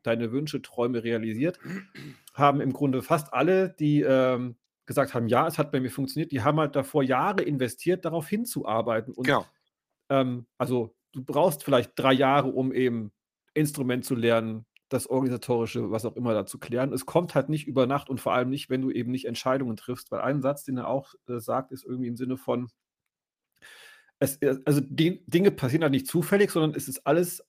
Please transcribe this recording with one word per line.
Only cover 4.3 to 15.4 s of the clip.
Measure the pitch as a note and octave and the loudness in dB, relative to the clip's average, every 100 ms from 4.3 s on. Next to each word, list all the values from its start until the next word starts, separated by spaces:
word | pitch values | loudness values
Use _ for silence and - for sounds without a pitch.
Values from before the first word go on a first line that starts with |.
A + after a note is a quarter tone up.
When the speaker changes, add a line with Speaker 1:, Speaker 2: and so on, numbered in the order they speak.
| B2 B2 A#2+ _ _ - | 2 -4 -10 _ _ -6
Speaker 1:
gesagt | B2 C3+ | 0 0
haben: | B2 A#2 | 0 2
"Ja, | A#2+ D#3+ | 4 4
es | D#3 | 0
hat | D3+ | 0
bei | C3+ | 0
mir | B2+ | -2
funktioniert", | - C3+ D3+ D#3+ | -4 -4 -4 -4
die | C3+ | 0
haben | A#2+ D#3 | 2 2
halt | D3+ C#3+ | 2 0
davor | C3+ D3+ | -2 0
Jahre | C3 B2+ F3 G3 | 2 2 0 0
investiert, | - C#3+ B2 - E3 F3+ E3+ | 0 0 -2 -2 -2 0 -2
darauf | E3 D3+ | -4 -2
hinzuarbeiten. | G#3+ B3 - - A2 A2+ A2 A#2+ | -4 -4 -6 -2 0 0 -2 -2
Und, | - B2+ B2+ | -4 0 0
Speaker 2:
Genau. | - _ _ _ _ _ - | 0 _ _ _ _ _ 0
Speaker 1:
ähm, | C#3 B2+ B2 A#2+ - | 2 2 -2 -8 -6
also | A#2+ B2 A2 _ _ | -2 0 -2 _ _
du | C3+ | -12
brauchst | C3 C#3 F3+ D3 | -4 2 2 2
vielleicht | - C3 A#2 - | 2 2 2 0
drei | C#3 | 4
Jahre, | C3 C3+ C#3+ C3 | 4 4 4 2
um | - C3 | 0 -2
eben | A2 B2+ A#2 G#2+ _ _ _ _ | 0 0 0 -6 _ _ _ _
Instrument | D3+ D3+ D3+ B2+ B2 - | -2 -2 -2 -2 -2 -2
zu | B2+ | 0
lernen, | A#2 A2+ A2+ A2 - _ - | 4 4 2 -6 -12 _ -4
das | C3 - | -4 0
Organisatorische, | C3 C3 B2 | 0 0 -2